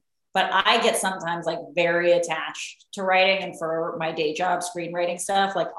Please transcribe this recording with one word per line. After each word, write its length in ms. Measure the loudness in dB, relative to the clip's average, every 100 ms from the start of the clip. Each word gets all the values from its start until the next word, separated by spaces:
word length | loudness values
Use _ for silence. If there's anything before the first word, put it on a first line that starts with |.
| _ _ _
but 160 | 0 2
I 280 | 2 4 4
get 160 | 2 0
sometimes, 480 | -2 -4 -6 -4 -4
like, 140 | -6 -4
very 380 | 0 2 2 4
attached 760 | 4 2 -4 -6 -10 -12 -14 _
to 100 | -6
writing. 380 | 2 4 6 2
And 140 | -2 -6
for 380 | -4 -2 -4 -4
my 140 | -4
day 220 | -2 -2
job, 280 | 0 0 0
screenwriting 580 | -2 -6 -6 -2 -2 -4
stuff, 360 | -2 0 2 0
like, 140 | -4